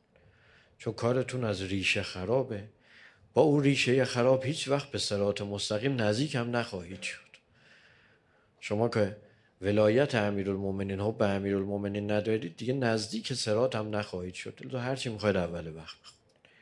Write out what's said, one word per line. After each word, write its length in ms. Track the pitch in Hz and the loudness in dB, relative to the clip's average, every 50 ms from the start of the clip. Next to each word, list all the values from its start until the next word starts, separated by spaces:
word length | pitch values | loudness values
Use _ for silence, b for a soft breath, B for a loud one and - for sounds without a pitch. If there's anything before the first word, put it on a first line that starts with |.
| _ _ b b b b b b b b b b b b b | _ _ b b b b b b b b b b b b b
چون 160 | - - 117 107 | -10 -8 -8 -4
کارتون 500 | - 117 117 123 131 123 - 131 127 117 | -2 0 0 2 0 -2 -2 -4 -4 -2
از 200 | 107 98 92 95 | -2 -2 -2 -2
ریشه 380 | 90 98 95 87 - - 101 | -2 -2 0 0 0 0 0
خرابه. 600 | 95 - - 92 92 101 123 135 117 110 110 98 104 - b b b b b b b b b b b b _ | -2 -4 -6 -6 -2 0 2 0 0 0 -6 -8 -8 -12 b b b b b b b b b b b b _
با 80 | 117 | 4
اون 220 | 151 151 143 147 135 | 6 6 6 6 4
ریشه 400 | 143 135 127 - 123 127 135 123 | 4 4 4 4 4 4 4 2
خراب 420 | - - 120 120 131 131 131 123 | 2 2 2 4 4 4 4 2
هیچ 220 | 127 165 - - | -2 -4 -4 -2
وقت 240 | 131 139 143 143 - | 0 0 -2 -2 -4
به 60 | - | -6
صراط 440 | 101 - - 104 101 101 101 101 - | -4 -2 -2 0 0 0 0 0 -2
مستقیم 600 | 101 101 101 98 - - 107 107 120 139 135 120 | -4 -6 -4 -6 -2 -2 -2 0 0 0 0 2
نزدیک 340 | 107 104 104 120 147 156 - | 2 2 2 2 0 0 -2
هم 200 | 120 117 120 120 | -2 -2 0 -2
نخواهید 460 | 120 113 - 98 90 87 87 95 - | -2 -2 -2 -6 -10 -8 -10 -10 -10
شد.» 200 | - - - - - _ - - _ b b b b b b b b b b b b b b b b b b b b b b _ | -10 -10 -10 -12 -16 _ -20 -20 _ b b b b b b b b b b b b b b b b b b b b b b _
شما 300 | - - 104 107 117 117 | -6 -2 0 2 2 2
که 280 | - 113 104 95 107 b b b b b b b b _ | 4 2 2 2 0 b b b b b b b b _
ولایت 540 | 92 101 104 107 107 107 113 131 147 143 127 | 0 2 4 6 6 6 6 4 4 4 2
امیرالمومنین، 840 | 110 104 104 101 101 95 101 98 98 98 98 95 98 98 98 98 95 | 2 2 2 0 0 0 -2 -2 -2 -2 -2 -2 -2 -4 -4 -2 -2
حب 220 | 101 110 113 - | -2 -2 0 2
امیرالمومنین 920 | 110 101 98 98 98 98 101 98 98 101 101 101 101 101 101 104 104 104 | 2 2 2 0 0 0 0 0 0 -2 -4 -4 -4 -4 -4 -4 -2 0
ندارید، 460 | 104 104 - 113 110 110 - 85 82 | 0 0 2 0 -2 -2 -2 -8 -10
دیگه 160 | - 113 120 135 | -6 -4 -4 -2
نزدیک 600 | 139 123 117 113 110 101 104 - 226 - - 127 | 0 2 2 2 0 -2 -4 -6 -8 -6 -6 -6
صراط 420 | - - 110 104 110 127 127 - | -4 -2 0 2 2 2 2 0
هم 200 | 110 107 107 104 | -2 -4 -4 -4
نخواهید 380 | 104 104 - 101 90 90 92 - | -4 -4 -4 -6 -8 -8 -8 -10
شد. 200 | - - 107 104 | -10 -12 -12 -14
تو 220 | - - 131 131 | -14 -12 -8 -6
هرچی 320 | 123 120 131 135 127 - 123 | -4 -4 -4 -4 -4 -4 -6
می‌خواید 280 | 107 98 107 104 95 | -6 0 2 2 2
اول 300 | 92 87 82 87 85 80 | 2 0 -2 -4 -6 -8
وقت 300 | 80 78 82 82 - - - | -8 -12 -12 -16 -18 -20 -20
بخونید، 480 | _ - - _ _ _ _ _ b b b b | _ -20 -20 _ _ _ _ _ b b b b